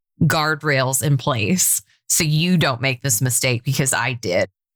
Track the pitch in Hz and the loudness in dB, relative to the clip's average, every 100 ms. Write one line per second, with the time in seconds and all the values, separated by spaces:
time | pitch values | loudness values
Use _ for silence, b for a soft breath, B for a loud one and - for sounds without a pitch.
0 | _ - 165 165 151 151 151 135 131 135 | _ -2 0 2 0 0 0 0 0 0
1 | 156 135 147 123 101 180 - - - b | 0 0 0 -2 0 0 0 -2 -6 b
2 | b - 160 156 175 180 151 120 135 123 | b -2 0 0 2 2 2 0 -2 -2
3 | 139 127 127 120 131 120 - 135 143 - | -2 0 0 0 0 -2 -2 -2 0 0
4 | 120 123 98 90 95 _ _ | -2 -4 -2 0 -2 _ _